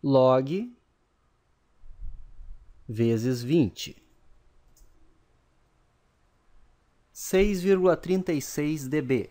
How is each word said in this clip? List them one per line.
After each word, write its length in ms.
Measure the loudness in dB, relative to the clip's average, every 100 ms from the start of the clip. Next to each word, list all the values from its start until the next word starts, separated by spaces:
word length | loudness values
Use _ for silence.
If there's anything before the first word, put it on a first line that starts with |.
log 720 | 4 4 6 4 2 -4 -6 -14 _ _ _ _ _ _ _ _ _ _ -20 -12 -10 -10 -16 -18 -18 -18 -20 -20 -12
vezes 540 | 0 2 2 0 -2
vinte. 640 | 0 2 2 -2 -14 -16 _ _ -20 -20 _ _ _ _ -20 _ -20 _ _ _ _ _ _ _ _ _ _ _ _ _ _ -20 _ _ _ _ _ -16
Seis 460 | -2 2 2 2
vírgula 320 | 2 4 4 2
trinta 380 | 0 -2 0
e 80 | -4
seis 480 | -4 -4 -4 -4 -2
dB. 400 | -4 0 0 -2